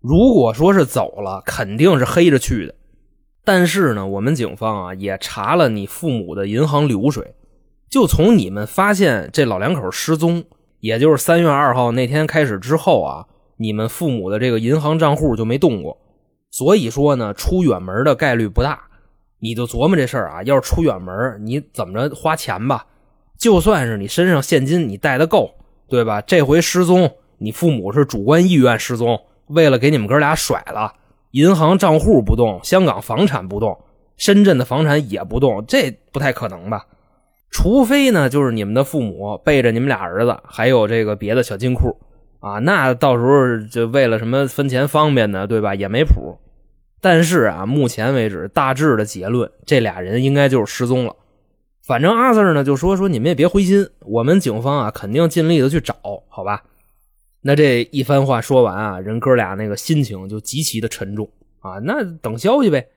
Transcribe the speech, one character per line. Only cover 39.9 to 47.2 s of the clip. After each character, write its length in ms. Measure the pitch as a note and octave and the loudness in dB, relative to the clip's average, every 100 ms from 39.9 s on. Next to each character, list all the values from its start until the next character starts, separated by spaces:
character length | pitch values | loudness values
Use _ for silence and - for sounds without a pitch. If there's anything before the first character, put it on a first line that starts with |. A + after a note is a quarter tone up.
| A2+ | -2
儿 260 | F#2 F2+ | -4 -2
子， 140 | A#2+ G#2+ | 0 -2
还 240 | - - A2+ | -8 -2 2
有 180 | C3 G#2+ | 2 2
这 180 | A2+ | 0
个 120 | G#2+ G#2 | -2 -4
别 180 | G#2 | -2
的 80 | A#2 | 0
小 140 | A#2+ G2 | -2 -2
金 180 | B2 | -4
库 220 | B2 B2 - _ _ _ _ | 0 -2 -2 _ _ _ _
啊， 220 | G2+ G2+ | -12 -4
那 340 | C3+ G3 C3+ | 0 2 2
到 220 | A#2+ C#3+ B2 | 2 2 2
时 80 | |
候 340 | B2 C#3+ B2+ A#2 G#2+ | 4 4 4 0 -4
就 200 | A#2 A#2 | -4 -2
为 180 | C3 B2+ | 2 2
了 140 | A2 | 0
什 80 | A2 | -2
么 180 | C3 C#3 | -2 -2
分 220 | - C#3 | -2 -2
钱 180 | B2+ C#3+ | 0 0
方 260 | D3+ D3+ | 2 2
便 160 | C3+ G#2+ | 2 0
呢， 160 | F#2+ G2+ | -2 -2
对 120 | A2+ | -2
吧？ 140 | G#2 | -2
也 140 | G2 G2 | -4 -4
没 160 | A2+ | -2
谱。 340 | D#3 - C2+ F2 _ _ _ _ _ _ | 2 2 0 -16 _ _ _ _ _ _
但 200 | F#3+ E3 | 2 4